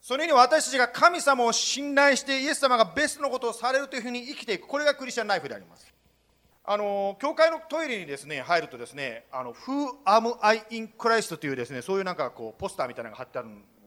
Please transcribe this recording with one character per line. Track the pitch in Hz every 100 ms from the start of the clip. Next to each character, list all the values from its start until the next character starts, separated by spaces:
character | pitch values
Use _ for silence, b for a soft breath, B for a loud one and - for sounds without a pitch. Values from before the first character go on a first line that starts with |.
そ | - 269
れ | 330
に |
私 | 277 247 311 247
た |
ち | 254
が | 240
神 | 247 330 349
様 | 285 269
を | 233
信 | 220 - 254 285
頼 | 277 285 262
し |
て、 | - 269
イ | 269
エ |
ス | 294
様 | 269 247
が |
ベ | 208 160 294
ス | -
ト |
の | 285
こ | 247
と | 240
を |
さ | 214 240
れ | 262
る | 277
と | 269
い |
う |
ふ | 233
う |
に | 247 240
生 |
き | 294 -
て |
い | 269
く。 | -
こ | 277
れ |
が | 294
ク | 285 254
リ |
ス |
チ | 240
ャ |
ン | 214
ラ | 190
イ |
フ | 135
で |
あ | 104
り |
ま | 90 -
す。 | - _ _ _ _ _ _ _ -
あ | 208
の、 | 208 202 196 196
教 | 285
会 | 311 320
の | 320 -
ト | 311
イ | 311
レ | 220
に | 160
で | 139
す |
ね、 | 143 147
入 | 127 170
る | 147
と | 123
で | 117
す |
ね、 | 135 135 113 _
あ | 127
の、 | 123
Who | 117 - 277 294 285
am | - 220 226 233
I | 208 226 220
in | 226 220 _
Christ | - 226 - 160
と | 151
い |
う | 131
で |
す | 120
ね、 | 131
そ | 120
う | 190
い |
う |
な | 185
ん | 175
か | 131
こ | - 113 -
う、 |
ポ | 190
ス | -
タ |
ー | 131
み |
た | 120
い |
な | 117
の | 104
が |
貼 |
っ | 127
て | 127
あ |
る | 113
の、 | 104 101 _